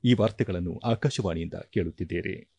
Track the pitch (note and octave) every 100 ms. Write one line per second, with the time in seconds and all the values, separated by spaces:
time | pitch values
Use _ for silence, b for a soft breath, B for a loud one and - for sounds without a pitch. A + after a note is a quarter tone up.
0 | B2 A2+ G#2+ - - F2+ F2 E2 A#2+ A2+
1 | C#3+ - G2 E2 E2 - - A2 E2 -
2 | E2 E2+ - - -